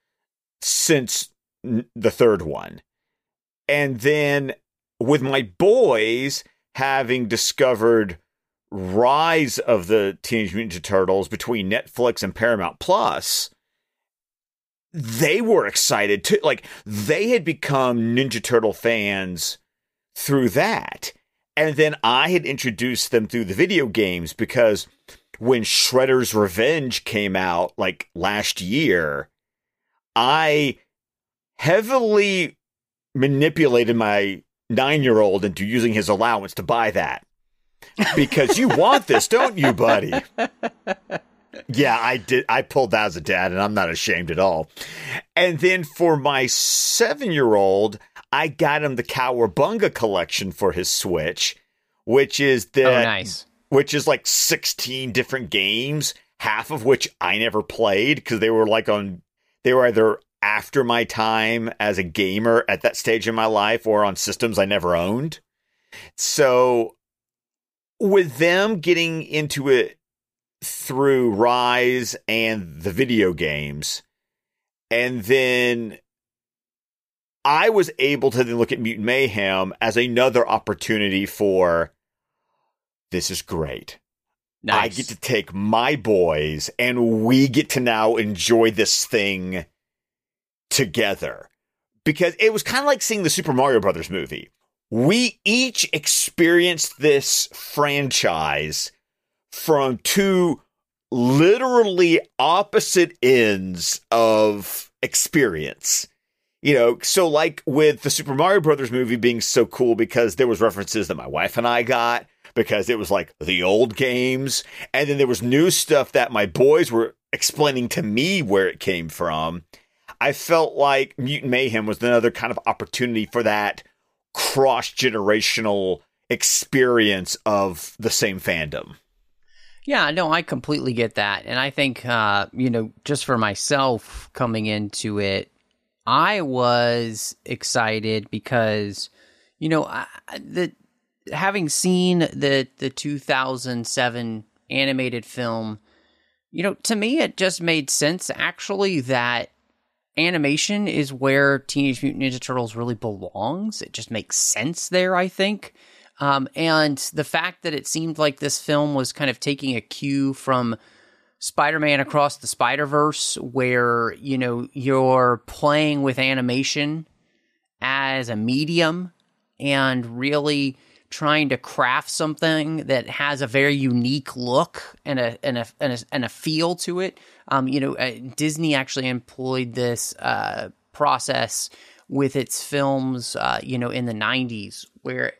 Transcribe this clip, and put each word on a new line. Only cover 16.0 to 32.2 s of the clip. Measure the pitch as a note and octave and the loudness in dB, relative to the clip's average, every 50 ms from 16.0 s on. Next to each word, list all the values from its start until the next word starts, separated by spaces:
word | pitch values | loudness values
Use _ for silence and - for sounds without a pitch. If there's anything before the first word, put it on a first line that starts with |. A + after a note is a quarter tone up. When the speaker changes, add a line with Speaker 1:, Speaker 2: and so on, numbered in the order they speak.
| G#2 G2+ G#2 G2 - | 2 2 0 0 2
Speaker 1:
too. | - G#3 G#3 | 2 2 2
Like, | - D3+ B2+ - - - - - - | 2 0 0 -2 -6 -14 -20 -18 -12
they | G#2 G#2+ G#2 G#2 G2+ D3+ F#3 G#3 A#3 | -10 -8 -4 -2 0 0 0 2 2
had | B3 A3+ D3+ | 0 0 0
become | E3 D3+ - - - C#3 C3+ C3 B2 A#2+ A#2 A2+ A2+ A#2 | -2 -4 -4 -2 0 0 2 2 2 2 0 0 0 2
Ninja | B2+ C3+ B2+ A#2 A2+ | 0 0 0 -2 -6
Turtle | - - B2 A2+ A2 G#2 | -2 2 2 2 4 2
fans | F#2 - - A#2 A#2 A2 G#2 G2+ G2 G2 F#2+ F#2 F2+ E2 - - - - _ _ _ _ _ _ _ _ _ _ - | 0 0 0 0 0 2 0 0 -2 -2 -4 -6 -6 -6 -6 -8 -8 -10 _ _ _ _ _ _ _ _ _ _ -14
through | - - - C#3+ C#3 B2+ A2+ | -8 -2 0 2 2 2 2
that. | - C3+ F3+ G#3+ G#3 F#2+ - - - - - - - _ _ _ _ _ _ _ - | 2 2 2 0 0 -4 -6 -8 -12 -12 -14 -14 -16 _ _ _ _ _ _ _ -2
And | D3 D#3 D#3 C#3+ | 0 0 2 2
then | C3+ D#3 D3+ - - | 2 2 2 2 0
I | - A#2 B2 C3 D3+ E3 | 2 2 4 4 4 4
had | F3+ E3+ D3+ | 2 0 0
introduced | - C#3 - - B2+ G#2 - A#2+ B2+ A#2+ - - - | -2 -4 -4 -4 -4 -4 -2 -2 -2 -2 -2 -2 0
them | - A2+ G#2+ - | 0 0 0 0
through | - A#2+ A2 | -2 -4 -4
the | F2 F#2+ | -2 0
video | G2+ F3 F3+ F3+ D#3+ D3 | 0 0 2 2 0 0
games | A2 - A2 G#2 F#2 F2+ F2 E2+ D#2 | 0 0 0 2 2 0 -2 -6 -8
because | - - A#2 - - B2+ A#2 A2 G#2 - - - _ _ _ - - - _ _ - - | -6 -6 -6 -2 2 4 4 4 2 0 -4 -10 _ _ _ -20 -20 -20 _ _ -14 -2
when | A2+ B2 C3 A#2 | 2 2 2 2
Shredder's | G#2 - - - - - B2 C3 C3 C3+ C3 B2+ A#2+ - G#2+ | 2 0 0 0 2 2 4 4 4 4 4 2 2 2 2
Revenge | G#2+ G#2 F#2+ E2+ G#2 A#2 C#3+ E3 D#3+ C3+ B2 A2 - - | 2 2 2 2 2 2 2 2 0 -2 -4 -6 -6 -6
came | - A2+ G#2 G#2 G2 F#2 | -4 -2 -2 -2 0 0
out, | F#2 F#2 F2+ F2 F2 F#2 - _ | 0 0 0 0 0 0 -2 _
like, | - G2 F#2 F#2 - - _ - | -4 -4 -4 -4 -6 -10 _ -8
last | E2+ F2+ G2 G#2 G#2+ G#2 - - - | -4 -2 -2 -2 -2 -2 -4 -6 -6
year, | F2+ F2+ A2+ D3 E3 A#2+ F#2 E2+ D#2+ D2 C#2+ C#2 C#2 - _ _ _ _ _ _ _ _ _ _ _ _ _ _ _ _ - | -4 -2 -2 0 2 2 2 2 0 -2 -4 -6 -8 -12 _ _ _ _ _ _ _ _ _ _ _ _ _ _ _ _ -2
I | A2+ A#2+ C3 D3 D#3+ D#3+ D3+ D3 D3+ D3 C3 - - _ _ _ _ _ _ _ _ _ _ _ _ _ _ _ - | 0 2 2 2 2 2 2 2 2 0 -2 -4 -8 _ _ _ _ _ _ _ _ _ _ _ _ _ _ _ -4
heavily | - D3+ F3+ G#3+ A3 A#3 C4+ C4 A#3 G#3+ G#3 G3+ | 0 2 2 2 2 2 0 2 2 4 4 4